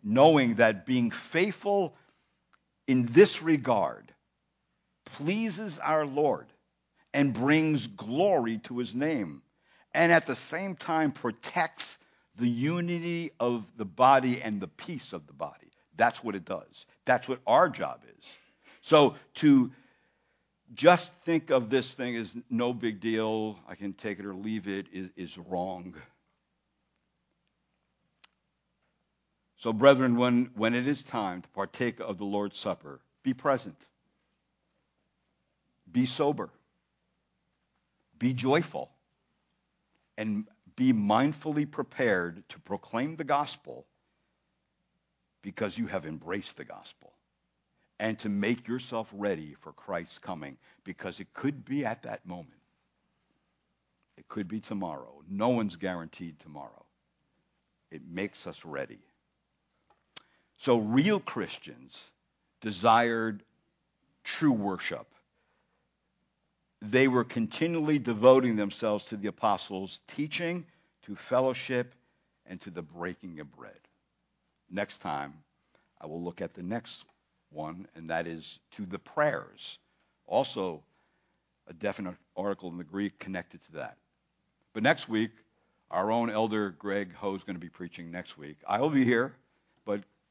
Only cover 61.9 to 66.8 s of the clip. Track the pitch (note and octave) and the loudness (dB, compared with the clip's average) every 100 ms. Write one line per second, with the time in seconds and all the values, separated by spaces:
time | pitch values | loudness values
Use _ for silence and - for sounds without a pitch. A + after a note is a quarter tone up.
61.9 | - - _ _ _ _ _ A2 F#2 A2+ | -20 -20 _ _ _ _ _ -8 2 6
62.9 | A#2 A#2+ A#2 A2+ G2+ - _ _ _ _ | 6 6 0 -2 -4 -12 _ _ _ _
63.9 | _ _ _ - - D#3 A#2 G2 F#2 - | _ _ _ -10 0 2 2 0 -4 -6
64.9 | E2+ - _ _ _ _ _ _ _ _ | -8 -10 _ _ _ _ _ _ _ _
65.9 | _ _ _ _ _ _ _ _ _ | _ _ _ _ _ _ _ _ _